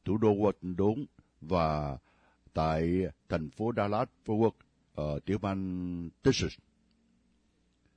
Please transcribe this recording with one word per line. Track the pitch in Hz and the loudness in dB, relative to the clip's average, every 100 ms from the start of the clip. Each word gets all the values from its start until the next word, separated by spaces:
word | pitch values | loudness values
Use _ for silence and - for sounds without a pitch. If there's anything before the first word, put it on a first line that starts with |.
| - | -2
thủ | 101 | 2
đô | 110 | 4
Washington | 101 104 - 90 90 101 113 143 _ _ _ | 6 4 2 -6 2 2 2 -6 _ _ _
và | 76 90 78 76 73 67 _ _ _ _ _ | -2 0 2 0 -4 -8 _ _ _ _ _
tại | - 80 80 82 90 76 - - | -2 0 2 2 0 -2 -6 -6
thành | 85 76 | -4 -4
phố | - 110 113 | -6 -4 -2
Dallas, | 101 104 127 _ - | -2 -2 -4 _ -4
Fort | 107 | 2
Worth, | 113 - _ _ _ | 2 0 _ _ _
ở | - 73 73 - | -6 -4 -4 -2
tiểu | 101 | -2
bang | 98 98 95 90 90 87 85 _ | -2 -4 -4 -4 -6 -6 -10 _
Texas. | 135 127 101 - _ _ _ _ _ _ _ _ _ _ _ _ _ | 0 2 -2 -6 _ _ _ _ _ _ _ _ _ _ _ _ _